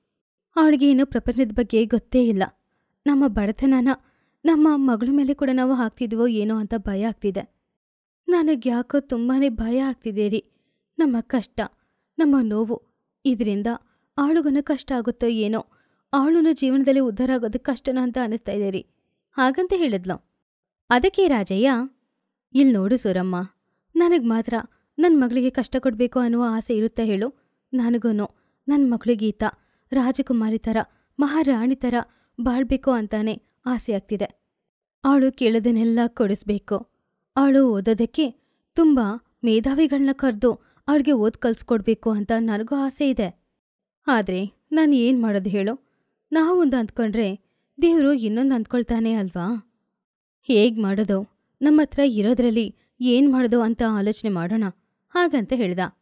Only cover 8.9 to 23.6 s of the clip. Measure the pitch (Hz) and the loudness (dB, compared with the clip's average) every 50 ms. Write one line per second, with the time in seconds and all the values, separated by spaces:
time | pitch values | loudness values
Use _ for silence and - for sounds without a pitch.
8.9 | - 285 277 - 254 233 233 247 262 269 277 277 226 - 220 226 240 262 269 269 | -4 -4 -2 -4 -6 -4 -2 0 0 0 0 0 -2 -4 -4 -4 -2 -2 -2 -4
9.9 | 247 - - 226 196 214 208 202 214 - - _ _ _ _ _ _ _ _ _ | -6 -6 -8 -8 -4 -2 -2 -2 -2 -4 -6 _ _ _ _ _ _ _ _ _
10.9 | _ - 320 285 240 226 - - - 240 196 - - - 214 - _ _ _ _ | _ -2 0 0 0 -2 -4 -2 -4 -4 -4 -4 -8 -8 -8 -8 _ _ _ _
11.9 | _ _ _ _ _ - 320 294 277 269 233 214 208 214 226 214 240 - _ _ | _ _ _ _ _ 0 2 2 4 2 2 0 -2 -2 -2 -4 -6 -8 _ _
12.9 | _ _ _ _ _ _ - 269 247 202 233 208 202 202 208 233 233 - _ _ | _ _ _ _ _ _ -2 -2 -2 0 -2 -2 -2 -2 -4 -4 -6 -8 _ _
13.9 | _ _ _ _ - 285 277 294 320 339 277 294 269 294 285 - 294 262 - - | _ _ _ _ -4 -2 0 2 2 2 2 2 0 0 0 -2 -4 -4 -4 -4
14.9 | 269 240 214 240 233 - 240 233 233 220 208 208 220 214 - _ _ _ _ _ | -4 -4 -4 -4 -4 -2 -2 -2 0 0 -2 -2 -2 -4 -6 _ _ _ _ _
15.9 | _ _ _ _ - 277 269 311 330 339 311 330 294 - 277 262 262 277 269 277 | _ _ _ _ -2 0 2 2 4 4 4 2 2 2 0 0 2 2 2 2
16.9 | 269 277 262 240 202 214 254 262 262 247 233 220 214 247 - - 254 - - 269 | 2 2 2 0 -2 -2 -2 -2 -2 -2 -2 -4 -6 -6 -6 -6 -6 -6 -4 -6
17.9 | 254 262 254 247 226 262 247 214 214 233 - 202 196 208 202 196 185 185 - _ | -4 -2 -4 -4 -4 -4 -4 -4 -6 -8 -8 -6 -6 -4 -4 -4 -6 -8 -10 _
18.9 | _ _ _ _ _ _ _ _ - 277 254 269 269 359 370 359 392 359 339 254 | _ _ _ _ _ _ _ _ -4 -2 0 0 0 0 -2 -2 0 0 0 0
19.9 | 202 190 180 180 175 - _ _ _ _ _ _ _ _ _ _ _ _ _ - | -2 -4 -4 -6 -10 -10 _ _ _ _ _ _ _ _ _ _ _ _ _ 0
20.9 | 240 247 254 392 - - 381 330 269 214 196 - 190 190 240 277 262 233 254 269 | 0 2 2 0 2 2 2 2 2 0 -2 -2 0 0 2 2 2 0 -4 -8
21.9 | _ _ _ _ _ _ _ _ _ _ _ _ - 262 285 269 233 196 190 202 | _ _ _ _ _ _ _ _ _ _ _ _ 2 4 4 4 4 2 2 0
22.9 | 262 240 - 202 185 185 180 190 180 175 185 - _ _ | 0 0 0 -2 -2 -2 -2 -4 -4 -6 -6 -10 _ _